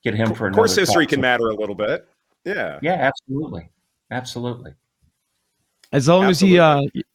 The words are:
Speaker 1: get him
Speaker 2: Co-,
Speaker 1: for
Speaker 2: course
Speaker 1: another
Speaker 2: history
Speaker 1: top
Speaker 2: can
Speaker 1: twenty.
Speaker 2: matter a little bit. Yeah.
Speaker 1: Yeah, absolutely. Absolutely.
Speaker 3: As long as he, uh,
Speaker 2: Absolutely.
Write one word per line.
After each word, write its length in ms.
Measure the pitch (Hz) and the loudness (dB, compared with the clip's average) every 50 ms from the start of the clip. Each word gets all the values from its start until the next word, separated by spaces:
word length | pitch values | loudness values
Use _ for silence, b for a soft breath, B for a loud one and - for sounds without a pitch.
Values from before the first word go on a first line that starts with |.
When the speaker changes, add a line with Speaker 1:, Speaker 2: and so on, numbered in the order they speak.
| _ | _
Speaker 1:
get 100 | 120 107 | -4 -2
him 160 | 107 113 110 | 0 -2 -2
Speaker 2:
Co-, 60 | - | -2
Speaker 1:
for 160 | - 110 95 | -2 -4 0
Speaker 2:
course 200 | 98 208 226 220 | 2 2 2 2
Speaker 1:
another 100 | - 208 | 2 0
Speaker 2:
history 240 | 185 - 104 180 151 | 2 2 2 2 2
Speaker 1:
top 40 | - | 2
Speaker 2:
can 80 | 151 135 | 0 0
Speaker 1:
twenty. 20 | |
Speaker 2:
matter 260 | 131 127 123 117 117 113 | 2 0 2 2 0 -2
a 60 | 107 | -2
little 200 | 104 107 101 101 | -4 -6 -6 -4
bit. 300 | 92 104 107 151 - _ _ _ _ _ _ _ _ _ | -4 -4 -4 -4 -6 _ _ _ _ _ _ _ _ _
Yeah. 360 | 170 208 180 110 80 71 73 | -8 -6 -6 -6 -6 -8 -6
Speaker 1:
Yeah, 120 | - 160 185 | -4 -4 -2
absolutely. 720 | 165 131 135 139 - _ - 131 143 156 131 104 85 80 _ _ _ _ _ _ _ _ _ | 0 0 -2 -2 -4 _ -10 -8 -8 -8 -8 -12 -14 -16 _ _ _ _ _ _ _ _ _
Absolutely. 640 | 117 127 123 123 - 123 120 123 117 - - - - _ _ _ _ _ _ _ _ _ _ _ _ _ _ _ _ _ _ _ _ _ _ _ - | -10 -10 -10 -10 -12 -8 -8 -8 -10 -10 -14 -20 -20 _ _ _ _ _ _ _ _ _ _ _ _ _ _ _ _ _ _ _ _ _ _ _ -4
Speaker 3:
As 160 | 147 123 147 | 0 2 4
long 160 | 175 185 196 | 4 4 4
as 140 | 196 180 139 | 2 2 2
he, 180 | 196 190 180 175 | 4 4 6 6
uh, 160 | 165 156 147 | 6 6 4
Speaker 2:
Absolutely. 280 | 139 139 139 _ - - _ | 2 0 -4 _ -10 -12 _